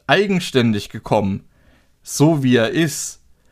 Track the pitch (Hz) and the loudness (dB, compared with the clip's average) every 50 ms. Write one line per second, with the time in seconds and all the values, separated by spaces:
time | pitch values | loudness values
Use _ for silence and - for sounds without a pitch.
0 | _ - 139 185 202 202 196 180 180 - - 131 120 117 110 101 - - - 113 | _ 0 0 0 2 0 0 -2 -2 0 0 2 2 2 0 -2 -4 -8 -14 -16
1 | - - 120 110 101 95 95 117 - _ _ _ _ _ _ _ _ _ _ _ | -6 -2 -2 0 0 -2 -4 -6 -10 _ _ _ _ _ _ _ _ _ _ _
2 | _ - - - 139 151 165 147 131 131 123 123 113 110 - 151 170 156 - - | _ -12 0 2 2 4 4 2 2 2 2 2 2 2 0 -2 -2 -2 -2 -6
3 | - - - - _ _ _ _ _ _ | -10 -12 -14 -18 _ _ _ _ _ _